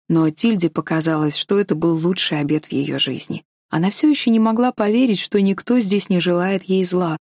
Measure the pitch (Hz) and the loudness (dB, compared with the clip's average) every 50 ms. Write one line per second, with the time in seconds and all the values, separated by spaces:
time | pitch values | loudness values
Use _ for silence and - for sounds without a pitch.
0 | _ - 165 160 160 156 156 - - 233 220 190 170 160 - - 156 - 165 160 | _ 0 2 2 2 2 0 0 0 0 0 2 0 -2 -2 -2 -4 -2 -2 -2
1 | 156 165 160 151 151 151 147 - - - 202 202 202 - 147 151 165 170 165 160 | 0 0 0 0 0 -2 -2 -4 -2 0 0 0 0 0 -2 -2 0 0 0 0
2 | 160 175 185 - - - 165 147 147 143 151 151 151 - - 135 139 - 135 135 | 0 -2 -2 -2 -2 -4 -2 -2 -2 -2 -2 -2 -4 -4 -4 -4 -4 -4 -4 -4
3 | - 139 127 - - - - 160 _ _ _ _ _ - - 160 170 196 214 - | -4 -4 -4 -8 -8 -8 -10 -10 _ _ _ _ _ -4 -2 0 0 0 0 2
4 | - 302 294 - - 240 226 226 220 226 220 226 240 247 233 - 214 208 214 240 | 2 2 2 2 2 2 2 2 2 2 2 0 0 0 0 -2 0 0 2 2
5 | 262 247 202 - - - - 208 196 196 190 - - - 240 254 226 185 202 202 | 2 2 2 0 -2 0 0 2 2 2 0 -2 -2 0 0 2 2 2 0 0
6 | - - 196 175 165 180 175 175 180 190 196 185 190 - 190 190 185 175 180 180 | 0 0 0 0 2 2 0 0 0 0 -2 -2 -2 -2 0 0 0 0 0 0
7 | 180 165 156 - _ _ _ | 0 -2 -4 -6 _ _ _